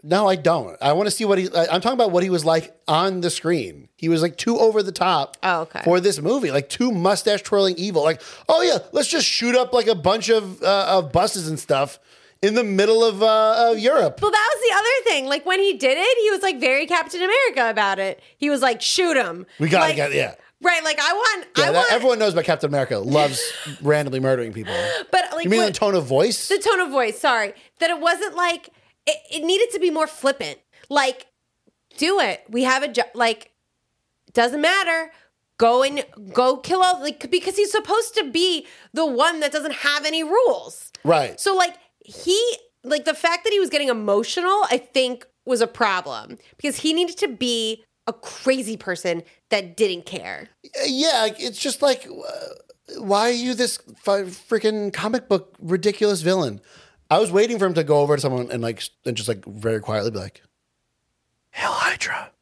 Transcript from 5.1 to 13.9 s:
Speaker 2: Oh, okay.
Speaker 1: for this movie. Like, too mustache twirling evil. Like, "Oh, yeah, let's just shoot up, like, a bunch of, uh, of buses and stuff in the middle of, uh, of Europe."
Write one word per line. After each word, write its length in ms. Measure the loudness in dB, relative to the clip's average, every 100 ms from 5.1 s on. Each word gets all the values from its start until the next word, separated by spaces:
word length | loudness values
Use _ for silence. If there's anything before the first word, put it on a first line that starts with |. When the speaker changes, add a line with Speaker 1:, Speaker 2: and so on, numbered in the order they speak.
| 0 -2 -4
Speaker 2:
Oh, 160 | -2 -2
okay. 180 | -4 -4
Speaker 1:
for 160 | 2 2
this 200 | 2 0
movie. 300 | -2 0 0
Like, 180 | -2 -4
too 220 | -2 0
mustache 520 | 2 2 2 0 -2
twirling 340 | 0 2 2 0
evil. 240 | -2 0
Like, 180 | 2 0 -8 -18 0
"Oh, 140 | 2
yeah, 160 | 4 0 0
let's 160 | -2 0
just 180 | 0 0
shoot 260 | 0 2
up, 180 | 2 2
like, 140 | 0 2
a 80 |
bunch 340 | 2 2 0 2
of, 320 | 0 0 -4
uh, 260 | 0 2 2
of 240 | 0 2
buses 340 | 0 0 -2 -6
and 100 | -8
stuff 420 | -2 0 0 -6 _ _ _ _
in 120 | 0
the 100 | 2
middle 400 | 0 2 4 4
of, 180 | 4 4
uh, 480 | 4 4 4 4 4
of 80 | 4
Europe." 420 | 2